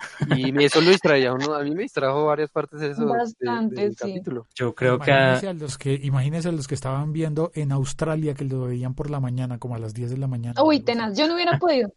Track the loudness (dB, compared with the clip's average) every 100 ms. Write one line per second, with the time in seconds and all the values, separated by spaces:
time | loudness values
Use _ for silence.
0 | -16 -6 -2 0 2 4 4 6 6 6
1 | 6 4 4 0 -2 -2 -2 -4 -4 -2
2 | 0 2 2 0 -2 -4 -6 -6 -6 -2
3 | 0 0 -2 -4 -4 -2 -2 -2 -4 -4
4 | -6 -6 -8 -8 -10 -4 -4 0 2 2
5 | 4 6 6 4 0 -6 -8 -6 -2 -2
6 | 0 0 0 -2 -2 -4 -4 -6 -4 -4
7 | -4 -2 -2 -2 -2 -2 -2 0 -2 -2
8 | -2 0 -2 -2 -4 -4 -4 -4 -4 -4
9 | -4 -2 -2 -2 -4 -6 -6 -6 -6 -6
10 | -6 -4 -4 -4 -4 2 4 4 2 -2
11 | -2 0 0 2 0 2 2 2 0